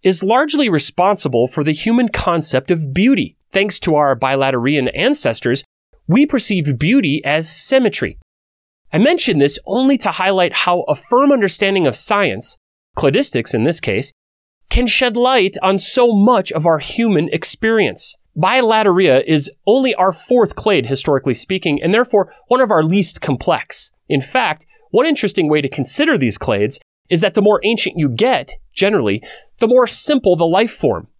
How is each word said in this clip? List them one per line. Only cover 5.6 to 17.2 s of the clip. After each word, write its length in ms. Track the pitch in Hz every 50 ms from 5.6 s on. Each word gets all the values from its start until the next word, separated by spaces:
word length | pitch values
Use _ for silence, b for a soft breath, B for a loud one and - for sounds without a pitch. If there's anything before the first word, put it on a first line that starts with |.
| - _ _ _ _ _ _ _ _ -
we 180 | 165 240 294
perceive 520 | 302 - 254 - - 208 180 160 143 135 117
beauty 440 | 143 165 233 277 196 151 139 151 -
as 260 | 139 147 156 165 160
symmetry. 680 | - - - - 269 269 254 214 - - - 90 - - _ _ _ _ _ _ _ _ _ _ _ _ _ _
I 60 | - 160
mention 400 | 214 285 359 339 - - 190 143
this 180 | 139 147 - - -
only 320 | - 190 240 262 269 277 240
to 120 | - 202
highlight 420 | 170 - 185 190 196 190 175 170 -
how 280 | - - - 180 175
a 120 | - - 151
firm 380 | - - - 240 240 277 285
understanding 560 | 285 254 208 190 - - 208 196 196 196 170 139
of 80 | 120
science, 640 | - - - 214 202 202 156 98 95 - - - _ _ _ _ _ _ _ _ -
cladistics 580 | - 143 139 214 285 - - 127 113 - -
in 80 | 117 110
this 160 | 147 170 -
case, 320 | - - 98 104 - - - _ _ _ _ _ _ _ _ _ _ _
can 160 | - - 247 233
shed 280 | - - 262 247 208
light 400 | 240 240 254 269 247 190 196 196 - -
on 140 | 185 196 190
so 340 | - - - 254 247 240
much 400 | 226 202 202 240 254 208 185 -
of 140 | - 160 151
our 140 | 170 165 151
human 500 | - - - - 233 226 202 151